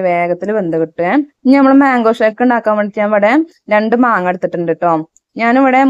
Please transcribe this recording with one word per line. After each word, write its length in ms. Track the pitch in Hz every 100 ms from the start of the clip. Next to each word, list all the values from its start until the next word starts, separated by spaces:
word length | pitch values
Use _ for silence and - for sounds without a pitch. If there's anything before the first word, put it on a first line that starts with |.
| 185
വേഗത്തിൽ 420 | 175 175 175 196 214
വെന്ത് 180 | 175 160
കിട്ടുവേ. 300 | 160 - 170 254 294 _ 254
ഇനി 100 | 277
നമ്മള് 200 | 269 269
മാംഗോ 280 | 277 247 226 240
ഷേക്ക് 240 | 220 214 247
ഉണ്ടാക്കാൻ 300 | 233 226 214
വേണ്ടിയിട്ട് 220 | 208 208
ഞാൻ 60 | 208
ഇവിടെ 200 | 214 202 285 320 _ -
രണ്ട് 220 | 208 220 240
മാങ്ങ 280 | 247 202 180
എടുത്തിട്ടുണ്ട് 400 | 180 175 175 170 165
ട്ടോ. 100 | 175 160 160 _ _ -
ഞാനിവിടെ 400 | 233 254 269 254